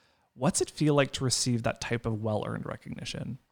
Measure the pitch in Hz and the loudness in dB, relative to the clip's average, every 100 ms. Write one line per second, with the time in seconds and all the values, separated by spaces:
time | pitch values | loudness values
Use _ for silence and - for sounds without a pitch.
0 | _ _ _ - 135 - - - 151 143 | _ _ _ -2 0 2 -2 2 4 4
1 | 135 - 131 - 131 120 117 - - 120 | 4 0 0 2 2 2 0 -2 -2 -2
2 | 117 107 110 104 - 113 - - - - | -2 -2 0 0 -2 -4 -6 -8 -10 -10
3 | - - - 131 _ | -8 -8 -8 -8 _